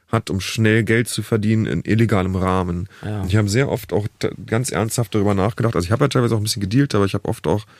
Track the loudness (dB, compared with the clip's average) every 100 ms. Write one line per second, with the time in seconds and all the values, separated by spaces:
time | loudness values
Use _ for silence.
0 | _ -4 -2 -4 -4 0 4 4 4 2
1 | 0 -4 -2 0 2 0 0 -2 0 2
2 | 4 2 0 0 0 0 0 -4 -6 -10
3 | -8 -6 0 2 2 0 0 -2 -2 -4
4 | -4 -6 -6 -6 -4 -2 -2 -2 -2 -2
5 | -2 0 2 2 0 0 -2 0 0 0
6 | 2 2 2 0 -2 -4 0 2 2 2
7 | 2 0 -4 -4 -2 -2 -4